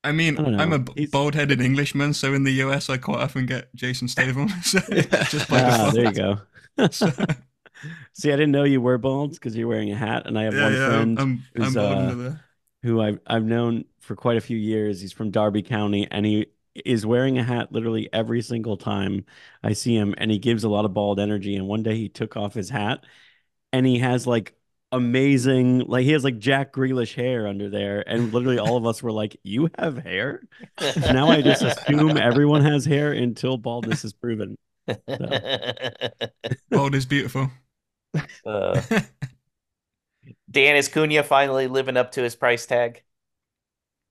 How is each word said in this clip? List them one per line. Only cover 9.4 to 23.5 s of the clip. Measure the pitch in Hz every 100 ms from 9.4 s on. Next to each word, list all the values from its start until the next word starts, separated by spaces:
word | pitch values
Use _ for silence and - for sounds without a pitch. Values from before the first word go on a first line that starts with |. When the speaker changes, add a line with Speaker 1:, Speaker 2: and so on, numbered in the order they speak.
Speaker 2:
'cause | 123 110
you're | 117
wearing | 110 104
a | 104
hat, | 107 120 -
and | 110
I |
have | 110
Speaker 1:
Yeah, | 131
Speaker 2:
one | 139 -
Speaker 1:
yeah, | 135 113
I'm, | 113
Speaker 2:
friend | 113
Speaker 1:
I'm, | 135 127 - 120
I'm | 131
Speaker 2:
who's, | 120
Speaker 1:
bald | 101 98
Speaker 2:
uh, |
Speaker 1:
under | 123
there. | 120 123 156 _ _ _ _
Speaker 2:
who | 120 113
I've, | 107 104 -
I've | 113
known | 110 117 120 113 - _
for | - 104
quite | 123 117
a |
few | - 113
years. | 107 110 104 92
He's | 95
from | - 110
Darby | 107 107 104
County, | 92 110 104 101 101
and | 104 107
he | 107 104 _ _ -
is | - 117 107
wearing | 120 135 127
a |
hat | 117 120 117
literally | 113 113 110 -
every | 110 113 117
single | 110 117 110 101
time | - 101 98 101 - - - _
I | 110
see | 107 123 113
him, | 101 -
and | 107
he | 104
gives | 117 117
a | 110
lot | 104
of | 104
bald | 95 101 101
energy. | 104 104 101 98
And | 95
one | 110
day | 110 113
he | 104
took | - 110 113
off | 104
his | 113 92
hat, | 120 104 135 _ - _ _ _